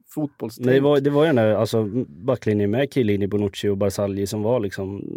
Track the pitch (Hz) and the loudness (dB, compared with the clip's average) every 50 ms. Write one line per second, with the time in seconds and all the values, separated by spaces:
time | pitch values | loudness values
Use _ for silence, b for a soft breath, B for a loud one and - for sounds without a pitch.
0 | _ _ - 160 151 143 - - - 113 113 - 123 123 127 135 135 143 147 143 | _ _ -8 -6 -6 -6 -6 -10 -10 -10 -8 -4 0 2 4 4 4 4 4 4
1 | 139 143 143 143 151 131 131 120 110 110 107 98 110 104 - 113 110 101 98 127 | 2 2 2 2 2 4 4 4 4 4 2 2 0 0 0 0 -2 -2 -2 -4
2 | - - 71 78 95 131 127 - - 110 107 104 101 101 104 123 143 135 - 143 | -6 -6 -8 -6 -4 -2 -2 0 0 0 2 2 2 2 2 0 -2 0 0 0
3 | 120 104 104 98 101 95 104 104 104 101 - - - 101 101 98 101 98 - - | 0 2 0 0 0 -2 0 -2 -2 -2 -4 -2 -2 -2 0 0 0 0 0 -2
4 | 101 101 98 98 98 98 - 107 104 110 127 123 104 98 - - 95 95 101 98 | -2 -2 -2 -4 -4 -4 -4 -4 -2 0 0 0 -2 -4 -6 -8 -8 -8 -8 -10
5 | - - - | -10 -10 -12